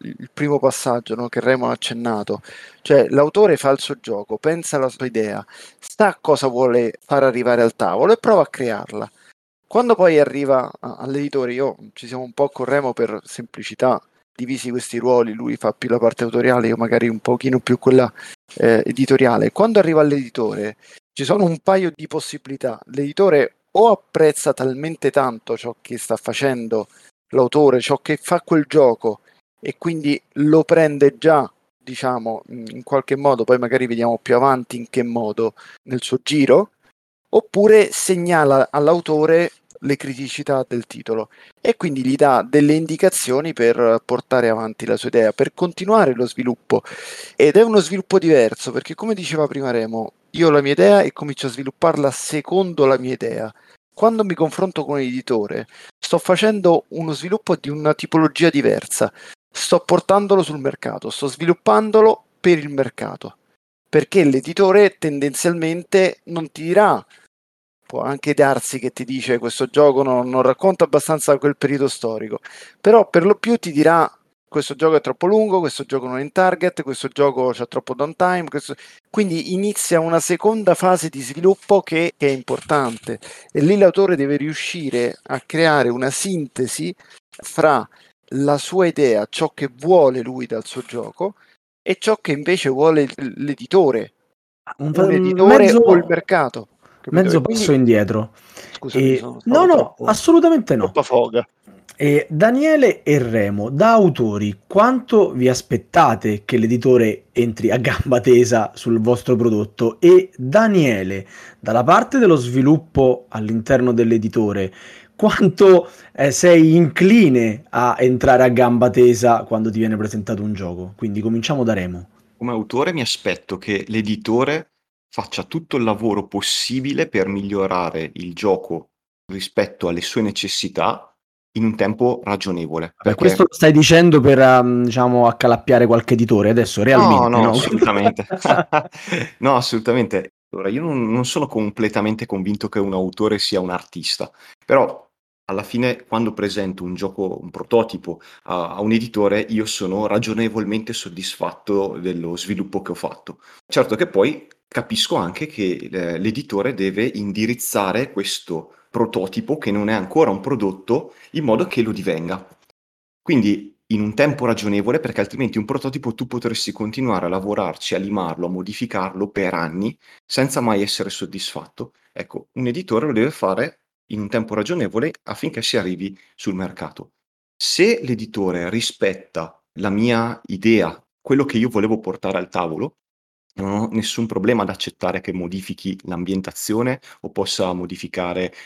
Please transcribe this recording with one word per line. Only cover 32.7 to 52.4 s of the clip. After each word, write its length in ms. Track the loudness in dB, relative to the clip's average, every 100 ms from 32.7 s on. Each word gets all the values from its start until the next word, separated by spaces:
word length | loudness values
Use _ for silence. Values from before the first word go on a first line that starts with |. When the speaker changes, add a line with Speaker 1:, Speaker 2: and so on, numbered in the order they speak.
| -16
Speaker 1:
qualche 320 | -4 -2 0 0
modo, 280 | 2 2
poi 140 | 2 2
magari 280 | 2 -2 -2
vediamo 320 | -2 -2 -2
più 180 | 0 2
avanti 400 | 2 0 -4 -12
in 120 | -8
che 120 | -4
modo, 520 | -4 -4 -6 -4 -4 -6 -16 -20
nel 180 | -10 -8
suo 160 | -4 -6
giro, 480 | -2 0 4 4 4 _ _ _ _ _ _
oppure 580 | 0 0 2 6 6 4
segnala 800 | 0 -2 -2 0 2 4 4 2
all'autore 800 | 2 2 2 0 0 2 2 0 -6 _ _
le 160 | -6 -6
criticità 680 | -6 -10 -10 -10 -4 -4 -4
del 200 | -6 -8
titolo 420 | -12 -6 -6 -6 _ _ _
e 160 | -4 -2
quindi 260 | -4 -4
gli 140 | -2 2
dà 260 | 4 4 2
delle 240 | 4 4
indicazioni 800 | 2 0 0 0 0 -2 -2 -2
per 480 | 0 0 2 2 2
portare 440 | 0 -6 -2 0 2
avanti 380 | 0 -4 -8 -4
la 100 | -4
sua 120 | 0
idea, 240 | 2 2
per 200 | 2 -4
continuare 640 | -2 -6 -4 0 2 2
lo 120 | 0 -4
sviluppo. 560 | -4 -6 -6 _ -2 -2 -14 -18 -18 -12
Ed 220 | 2 4 6
è 60 |
uno 160 | 6 4
sviluppo 400 | 0 -4 0 0
diverso, 540 | 4 4 4 0 -8
perché 220 | -8 -8
come 180 | -8 -6
diceva 320 | -6 -6 -4 -4
prima 240 | -4 -4
Remo, 420 | -4 -4 -6 -10 -14 _
io 180 | 0 4
ho 20 |
la 120 | 4
mia 100 | 2
idea 300 | 4 6 6
e 100 | 4
comincio 340 | -2 -10 -8 -8
a 40 |
svilupparla 600 | -8 -10 -2 0 2 -2
secondo 760 | -2 -6 -8